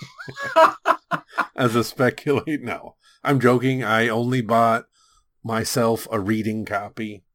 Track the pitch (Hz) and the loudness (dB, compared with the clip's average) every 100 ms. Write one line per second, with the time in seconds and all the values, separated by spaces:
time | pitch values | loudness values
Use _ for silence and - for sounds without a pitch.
0 | 1047 1077 - 554 554 - - - - - | -20 -18 -16 -10 0 4 4 2 -2 -2
1 | - - - - - - 123 117 110 - | -4 -8 -6 -8 -6 -2 0 0 -2 0
2 | 123 - 147 127 165 143 117 82 - - | 0 0 -2 -2 -2 -6 -6 -10 -12 -20
3 | _ _ 143 139 120 123 131 131 107 110 | _ _ -2 4 4 4 2 0 0 2
4 | 117 113 120 127 107 117 113 113 - _ | 2 0 0 -2 2 2 4 2 -4 _
5 | _ _ _ _ 110 113 - 131 113 113 | _ _ _ _ -6 -4 -2 0 2 0
6 | - 107 95 110 107 110 98 101 104 - | -2 -4 -2 -2 -2 -4 -4 -6 -6 -10
7 | 107 101 _ | -10 -12 _